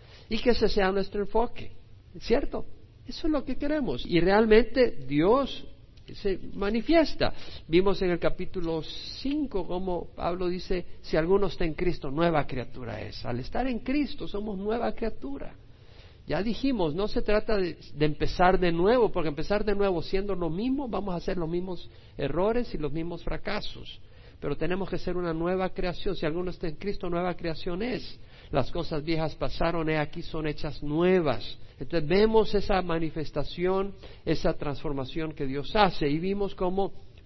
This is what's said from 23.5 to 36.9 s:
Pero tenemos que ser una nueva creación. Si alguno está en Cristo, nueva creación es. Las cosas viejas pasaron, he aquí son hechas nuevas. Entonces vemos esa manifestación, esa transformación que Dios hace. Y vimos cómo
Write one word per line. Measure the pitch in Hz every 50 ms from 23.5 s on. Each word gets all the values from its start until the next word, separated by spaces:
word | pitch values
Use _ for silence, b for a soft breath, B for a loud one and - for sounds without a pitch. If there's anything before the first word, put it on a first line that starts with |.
| 202 208 - - - - - - - - b b b b b b b b
Pero | - 143 143
tenemos | - - 180 180 190 190 -
que | 185 -
ser | - 185 175
una | 180 175 170 160
nueva | 160 170 180 190 190 185 180
creación. | - 196 185 175 165 - - 196 170
Si | - 175
alguno | 151 156 180 180 180
está | 165 - 185 160
en | 151
Cristo, | - 196 202 196 - 190 170
nueva | 175 170 180 180 170
creación | - 175 165 156 - - 185 175 185
es. | 226 254 220 - - - - - B B B B B B
Las | - - 143 -
cosas | - 175 160 - 165 147 147
viejas | 165 160 156 160 147 -
pasaron, | - 143 - - - 175 165 170 165 156 156
he | 156 151
aquí | 147 - - 175
son | 151 - - 160 156
hechas | 151 147 - - 151 123 -
nuevas. | 147 143 147 165 175 185 190 180 160 139 117 107 - - - b b b b b
Entonces | 143 - 175 165 151 147
vemos | 180 202 214 220 220 220 202 - 208
esa | 202 - - 202 185
manifestación, | 180 175 165 165 165 151 - 165 143 - - 147 143 - - 175 175 185 190 190 196 202 - B B B B B B
esa | - 156 - - 170 151
transformación | - 147 147 135 - - 151 139 135 131 131 - 165 160 156
que | 151 - 143
Dios | 131 135 143 135 - -
hace. | 214 202 170 - - 160 143
Y | 147 160
vimos | 180 190 196 202 202 190 -
cómo | - 185 180 190 196 196 170